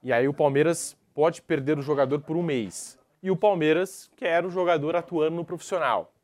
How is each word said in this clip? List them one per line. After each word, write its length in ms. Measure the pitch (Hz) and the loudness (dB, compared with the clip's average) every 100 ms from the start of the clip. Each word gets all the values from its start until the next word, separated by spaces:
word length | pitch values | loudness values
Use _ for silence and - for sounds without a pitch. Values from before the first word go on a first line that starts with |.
E 120 | 127 | 2
aí 120 | 120 135 | 2 2
o 60 | |
Palmeiras 640 | 143 151 139 156 165 - - _ | 2 2 4 2 0 -6 -12 _
pode 300 | - 156 165 | 0 0 0
perder 360 | _ 156 135 151 | _ -4 0 -2
o 40 | |
jogador 380 | 139 143 135 147 | -2 0 0 0
por 180 | 147 160 | -4 -4
um 40 | |
mês. 560 | 170 135 104 - - - _ _ | -2 -2 -4 -10 -16 -20 _ _
E 80 | 185 | -4
o 60 | 185 | 2
Palmeiras 720 | 214 190 156 160 185 - - _ | 2 2 2 2 0 -8 -20 _
quer 300 | 170 170 175 | 0 0 0
o 40 | |
jogador 460 | 180 180 165 147 170 | -2 2 2 2 -2
atuando 400 | 165 165 156 165 | -2 -2 -2 -2
no 80 | |
profissional. 680 | 170 143 - 185 147 104 82 _ | -8 -10 -6 -2 0 0 -2 _